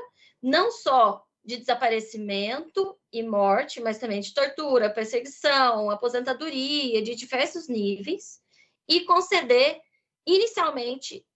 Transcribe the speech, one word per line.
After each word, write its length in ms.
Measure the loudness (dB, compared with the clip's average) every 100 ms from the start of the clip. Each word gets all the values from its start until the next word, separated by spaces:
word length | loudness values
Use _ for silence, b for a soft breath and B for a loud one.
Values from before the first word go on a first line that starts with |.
| -6 b b b
não 300 | 0 2 2
só 540 | -2 2 4 4 2 _ _
de 140 | -12 -6
desaparecimento 1400 | -2 0 0 0 -4 -10 -6 -4 -4 -6 -6 -4 -4 -6 _
e 120 | -8
morte, 580 | -2 2 4 2 0 -6
mas 160 | -6 -4
também 220 | -4 -6
de 140 | -4
tortura, 600 | -2 -2 -2 0 2 2
perseguição, 960 | 0 -4 -4 -6 -2 2 4 4 2 0
aposentadoria, 1120 | -2 -2 -2 -4 -4 -4 -4 -2 -2 0 0
de 140 | -2 -8
diversos 520 | -6 -2 -2 -4 -6
níveis, 760 | -4 -2 -4 -6 -8 -10 -20 b b b b -2
e 140 | -2
conceder, 800 | 2 2 2 0 4 4 4 0 _ _ _ _ 2
inicialmente, 1000 | 2 2 0 -2 -2 -6 -8 -12 -14 -18